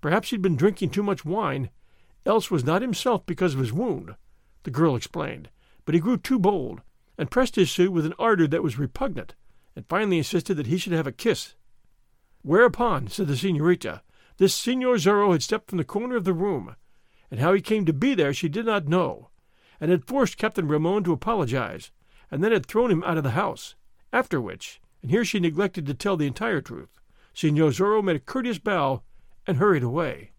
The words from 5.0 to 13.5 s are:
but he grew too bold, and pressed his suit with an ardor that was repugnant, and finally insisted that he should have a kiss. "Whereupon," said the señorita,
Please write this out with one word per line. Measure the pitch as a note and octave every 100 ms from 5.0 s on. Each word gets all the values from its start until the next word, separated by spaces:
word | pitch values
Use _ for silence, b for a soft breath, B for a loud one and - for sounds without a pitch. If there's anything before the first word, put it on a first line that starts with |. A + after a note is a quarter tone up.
| - - D3 - - _ _ _ -
but |
he | D#3+
grew | E3+ B3
too | - C4
bold, | F#3+ G3+ B2 - - _ _ -
and | D3+
pressed | - B3+ -
his | F3
suit | - F3+
with | F3+
an | D#3 -
ardor | A3+ G3+ D#3+
that | D#3
was | D#3+ A#2
repugnant, | C#3+ - C4 C#3 - - - - _
and | - A2
finally | F3 G#3+ F3
insisted | D3 E3+ - F3
that | B2+
he | F3
should | F#3
have | E3+ C#3
a |
kiss. | - A#3 F#3+ - - _ - _ _ _ _ _ _
"Whereupon," | - E3+ A#3+ - A#3+ D#3+ A#2
said | - E3+
the |
señorita, | C3+ F#3+